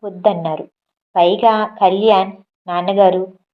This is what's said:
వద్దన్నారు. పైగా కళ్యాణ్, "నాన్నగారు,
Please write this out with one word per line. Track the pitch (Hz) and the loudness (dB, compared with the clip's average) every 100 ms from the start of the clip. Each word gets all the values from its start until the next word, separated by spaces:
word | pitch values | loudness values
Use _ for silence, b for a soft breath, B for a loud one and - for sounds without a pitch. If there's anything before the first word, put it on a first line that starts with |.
వద్దన్నారు. | 208 180 208 175 165 156 - _ _ _ _ 185 | -16 -4 -2 -2 -6 -10 -12 _ _ _ _ 0
పైగా | 175 202 233 214 208 | 0 2 0 0 -4
కళ్యాణ్, | - 190 196 220 196 190 - _ _ 185 | -2 0 2 2 2 0 -8 _ _ -10
"నాన్నగారు, | 175 180 202 185 185 190 - _ | -6 -2 2 2 2 -6 -12 _